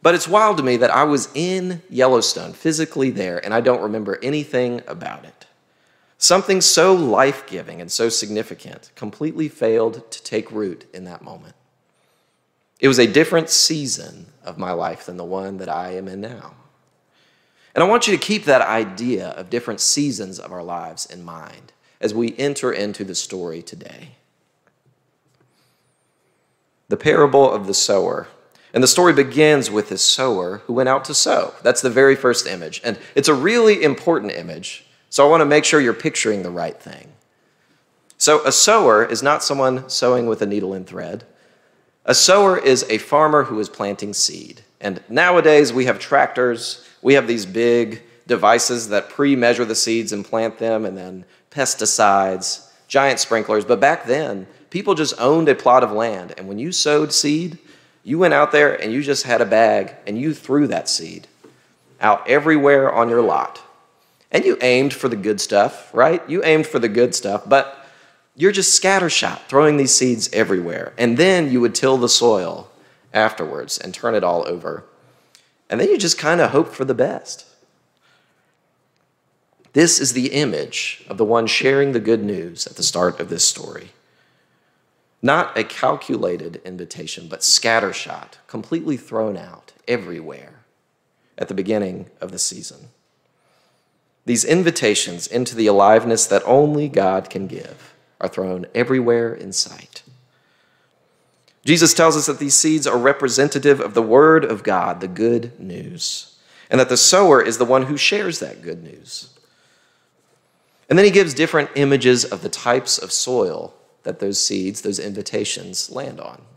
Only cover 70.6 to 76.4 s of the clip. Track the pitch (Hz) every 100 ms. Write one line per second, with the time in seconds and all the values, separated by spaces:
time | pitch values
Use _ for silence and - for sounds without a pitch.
70.6 | 85 87 - - 120 123 180 185 151 127
71.6 | 120 - 131 135 120 - 120 104 85 82
72.6 | - _ _ _ _ 104 110 - 78 73
73.6 | - - - 90 120 110 90 87 - 87
74.6 | 82 80 - _ _ _ _ _ _ _
75.6 | _ 113 370 370 180 - 147 175